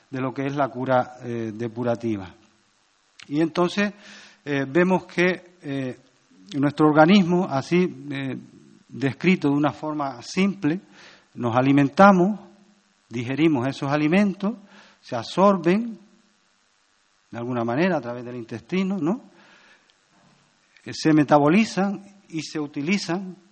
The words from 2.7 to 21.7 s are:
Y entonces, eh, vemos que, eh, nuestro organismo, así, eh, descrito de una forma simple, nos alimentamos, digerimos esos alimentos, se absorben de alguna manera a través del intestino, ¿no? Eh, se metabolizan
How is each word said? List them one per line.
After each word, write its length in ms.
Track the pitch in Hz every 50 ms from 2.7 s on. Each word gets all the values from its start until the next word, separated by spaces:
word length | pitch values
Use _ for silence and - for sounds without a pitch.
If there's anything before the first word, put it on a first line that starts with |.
| _ _ _ _ _ _ _ _ _ - -
Y 140 | - 143 147
entonces, 520 | 165 160 156 - 175 175 - 202 202 208 196 - - - - - - - - _ _
eh, 200 | 143 147 139 139 135
vemos 360 | 135 165 180 185 185 175 -
que, 500 | - - - 175 185 185 - - - _ _ -
eh, 360 | 151 139 139 131 127 123 - _ _ _ _ _ _ _ _ 92 95 131
nuestro 320 | 143 135 147 143 - 156
organismo, 640 | 151 151 151 156 165 196 214 185 165 180 175 185 -
así, 560 | 139 135 131 - 175 175 185 170 131 131 139 143 139
eh, 260 | 139 139 131 123 - - - - - - - - _ _ _
descrito 600 | 113 113 127 139 117 - - 170 185 170 - 143
de 60 | 143
una 180 | 143 151 143 139
forma 500 | - - 156 151 151 143 139 131 120 113
simple, 580 | - - 185 190 202 185 - - 147 165 190 - _ - - - - - - _ _ _
nos 220 | - 123 120 113
alimentamos, 800 | 127 127 135 139 143 143 131 - - 196 202 202 180 170 190 214 190 - - - _ _ _ _ _ _ _ _ _ _ _
digerimos 580 | 117 117 123 117 135 135 156 170 151 127 117
esos 240 | 135 139 - - 139
alimentos, 640 | 143 151 151 151 170 196 208 202 175 - - 196 240 - - _ - - - - _ _
se 160 | _ - -
absorben 840 | 120 113 - - - 185 202 196 180 156 165 185 214 233 240 220 - - _ _ _ _ _ _ _ _ _ _ _ _ _ _ _ _ _ _ _ _ _ _ _ _ _ -
de 40 | 143
alguna 260 | 120 123 127 120 117
manera 320 | 117 117 135 175 190 180
a 40 | 151
través 240 | 127 120 120 123 123
del 120 | 120 123
intestino, 600 | 123 113 - 120 110 - - - 185 196 185 196
¿no? 260 | 196 139 156 208 269 - - _ - - _ - _ _ _ _ _ _ _ _ _ _ _ _ _ _ _ _ _ _ _ _ _ _ _ _ _ _
Eh, 80 | 127 120
se 180 | - - 160 156
metabolizan 1000 | 151 147 127 151 147 143 147 165 208 220 214